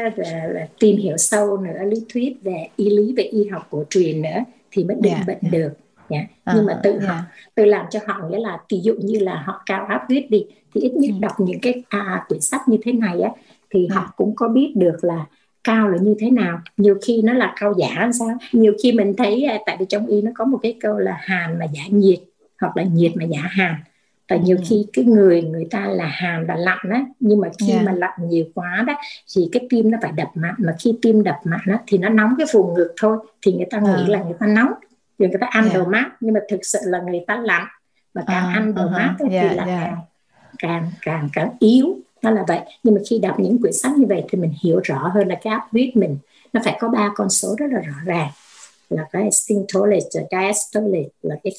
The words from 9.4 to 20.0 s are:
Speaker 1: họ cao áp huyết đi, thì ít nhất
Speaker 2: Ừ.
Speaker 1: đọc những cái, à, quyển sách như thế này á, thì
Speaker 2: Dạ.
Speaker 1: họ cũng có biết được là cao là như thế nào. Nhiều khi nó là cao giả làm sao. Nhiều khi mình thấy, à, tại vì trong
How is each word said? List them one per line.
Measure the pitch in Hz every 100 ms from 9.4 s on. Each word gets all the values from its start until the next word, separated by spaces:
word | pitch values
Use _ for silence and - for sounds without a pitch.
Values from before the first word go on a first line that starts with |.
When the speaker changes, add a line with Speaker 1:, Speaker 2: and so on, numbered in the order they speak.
| 143
Speaker 1:
họ | - -
cao | 190 -
áp | 208 -
huyết | 269 -
đi, | 208 - - _ 214
thì |
ít | 247
nhất | 311 277
Speaker 2:
Ừ. | 196
Speaker 1:
đọc | 202 -
những | 180 180
cái, | 247 247 -
à, | 202 196 185 -
quyển | 160
sách | - 277 262
như | 214
thế | 233
này | 247 208 175
á, | 202 - _ _ _
thì | 190 175
Speaker 2:
Dạ. | 196
Speaker 1:
họ | 180 -
cũng | 202 214
có | 226
biết | 240 302 202
được | 180 170
là | 175 165 151 _ _ _
cao | - 220 208
là | 175
như | 202 208
thế | 226
nào. | 247 180 170 - -
Nhiều | 202 196 -
khi | 226
nó | 220
là | 247 185 -
cao | 208 185
giả | 139 -
làm | 233
sao. | 240 226 240 -
Nhiều | 233 214 208
khi | 247
mình | 226 202 196
thấy, | 208 226
à, | 285 214 -
tại | -
vì | 190
trong | 208